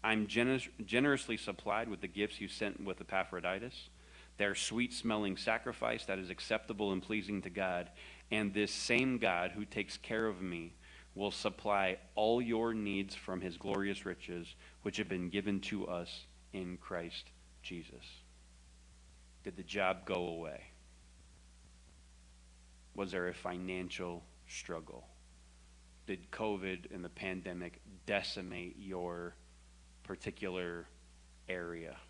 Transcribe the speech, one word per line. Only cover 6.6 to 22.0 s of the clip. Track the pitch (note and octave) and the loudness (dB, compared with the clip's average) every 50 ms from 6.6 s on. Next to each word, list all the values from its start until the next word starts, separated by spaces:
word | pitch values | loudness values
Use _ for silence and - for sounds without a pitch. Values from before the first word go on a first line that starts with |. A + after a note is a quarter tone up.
| - - A#2 G2+ G#2+ G2+ F#2+ | 2 -2 -2 2 2 2 2
and | F#2 - | 2 0
pleasing | - A2 A2 F#2+ F#2 G#2 G2 F2+ | 0 -2 -2 0 0 -2 -2 -2
to | G2 | -2
God. | F2 G2+ F#2+ F#2 F2+ F2 F2 - - - - - - - - - | -2 0 0 2 2 0 -2 -4 -10 -16 -16 -16 -16 -18 -6 -2
And | - G#2+ G#2+ G2+ F#2+ | 0 2 2 2 4
this | G#2 G#2 G2 - | 4 2 2 2
same | - - - A#2+ B2 C3 C3 B2+ A#2+ | -2 2 4 6 6 6 4 4 4
God | A#2+ A2+ F2+ F2 F2 F#2 | 4 4 4 4 2 0
who | F2 G#2 G#2 | 0 -4 -6
takes | G#2 - A2 G2+ - - | -4 -2 -2 -2 -2 -4
care | - - - A#2 A2 A2+ A2 | -10 -4 0 2 2 2 2
of | G#2 F2+ | 0 0
me | F#2+ F#2 F2 E2+ E2 E2+ - - - - - - - - - | -2 -4 -4 -4 -6 -8 -12 -16 -20 -20 -18 -20 -20 -12 -4
will | F#2+ G2+ G2+ F#2+ | 0 0 0 0
supply | - - G#2+ G2 - - G#2+ G#2 G2+ G2 F#2 F#2 - - - - | 2 0 0 0 0 0 4 4 6 6 4 4 2 -4 -6 2
all | - G#2+ A2 A#2 A#2+ | 4 6 8 8 6
your | B2 A2+ A2+ A2 A2+ A#2 A2+ | 6 4 4 4 4 4 2
needs | A2 G#2+ G#2 G2 G2 G2 G2 F#2+ | 2 0 0 2 0 0 -2 -4
from | - - - F#2 F2+ | -8 -6 -4 -4 -2
his | F#2 F#2 E2+ E2+ | -2 -2 -4 -4
glorious | - G2+ G2+ G2 G2 G2+ G2 F#2+ - | -2 0 2 2 2 2 0 -2 -2
riches, | G2+ F2+ - - - F2 F2 E2+ - - - - - - - - | -4 -4 -4 -6 -6 -6 -6 -6 -8 -12 -16 -18 -20 -20 -4 -4
which | G#2+ F#2+ - | -2 0 0
have | A2 - | 0 0
been | F#2+ F2+ F2+ F2+ | 0 0 0 2
given | E2+ G2+ F#2+ G#2 G2+ G2 F#2 | 0 2 2 2 2 2 0
to | - G#2+ G2+ F#2 - | 0 -2 -2 -2 -2
us | F2 F2 F2 - - - - - - - - - - | -2 -2 -2 -4 -8 -12 -12 -14 -20 -20 -20 -10 -6
in | G2 F#2 F2+ F2+ F2 | -6 -4 -4 -6 -8
Christ | - - F#2+ F2 E2+ E2+ E2 - - - - - - - - - - | -6 -4 -4 -4 -4 -4 -6 -8 -10 -12 -18 -20 -20 -20 -20 -14 -10
Jesus." | - F#2 E2+ D#2 - C2+ A#1+ - - - - - - - - - - - - - - - - - - - - - - - - - - - - - | -8 -8 -8 -8 -10 -14 -16 -16 -16 -18 -18 -20 -20 -20 -20 -20 -20 -20 -20 -20 -20 -20 -20 -20 -20 -20 -20 -20 -20 -20 -20 -20 -20 -20 -10 -8
Did | G2+ F2+ | -8 -8
the | F2+ F#2 | -6 -8
job | E2 - G2+ F#2+ F#2 F#2+ F#2 - | -4 0 4 4 4 4 2 0
go | - G2 F#2 F2 F2 | 0 0 2 2 0
away? | E2+ E2 E2+ D#2 D2 - - - - - - - - - - - - - - - - - - - - - - - - - - - - - | 0 -2 -4 -6 -6 -8 -12 -14 -20 -20 -20 -20 -20 -20 -20 -20 -20 -20 -20 -20 -20 -20 -20 -20 -20 -20 -20 -20 -20 -20 -20 -20 -20 -20